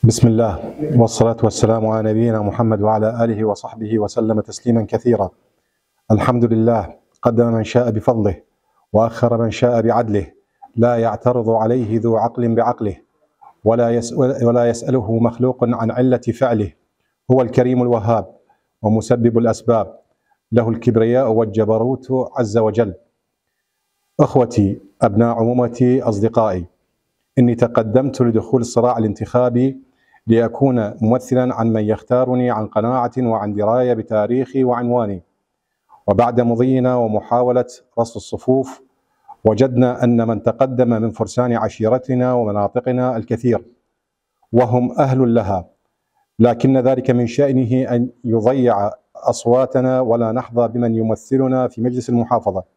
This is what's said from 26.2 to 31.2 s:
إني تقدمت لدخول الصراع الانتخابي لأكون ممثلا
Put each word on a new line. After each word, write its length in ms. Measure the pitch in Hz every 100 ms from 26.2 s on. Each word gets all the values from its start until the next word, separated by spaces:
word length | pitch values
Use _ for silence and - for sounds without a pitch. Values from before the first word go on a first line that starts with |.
| 110 120 110 92 85 _ _ _ _ _ _ -
إني 160 | 120
تقدمت 680 | 120 120 120 110 113 139 131
لدخول 380 | 120 110 - 131
الصراع 380 | 117 - 117 120
الانتخابي 840 | 110 98 110 123 123 120 131 135 _ _ _ _ -
لأكون 680 | 113 117 117 139 123 104 -
ممثلا 520 | 110 120